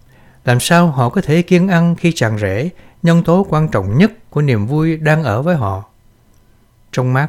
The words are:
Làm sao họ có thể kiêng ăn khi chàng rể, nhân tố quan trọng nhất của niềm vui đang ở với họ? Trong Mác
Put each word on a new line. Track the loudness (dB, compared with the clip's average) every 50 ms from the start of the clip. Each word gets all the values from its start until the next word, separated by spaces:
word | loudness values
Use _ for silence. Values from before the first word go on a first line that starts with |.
| _ _ _ _ -20 -20 _ _ _
Làm | 0 0 0
sao | 2 2 2 4 4
họ | 2 2 0 -2 0
có | -2 -4
thể | -2 0 0 0
kiêng | 2 2 2 2 2 2
ăn | 2 2 2 0 0
khi | 0 -2 -2
chàng | 0 0 -2 -2 0 -2
rể, | -2 -4 -2 -4 -6 -6 -8 -12 -20 -20 _ _
nhân | 0 2 2 2
tố | 2 2 2 0 0 0
quan | 0 -2 -2 0
trọng | -2 -4 -2 0 2 2
nhất | 2 2 0 -8 -20 -8
của | -4 -2
niềm | 0 0 0 -2 -2
vui | -2 -2 -2 0 -2 -2
đang | -2 0 0 0 0
ở | 0 -2 -2 -2
với | -2 -2 -2
họ? | -2 -2 -4 -4 -6 -10 -16 _ _ _ _ _ _ _ _ _ _ _ _ _ _ _ _ _ _ _ _
Trong | -4 -2 -2 0
Mác | 0 0 -2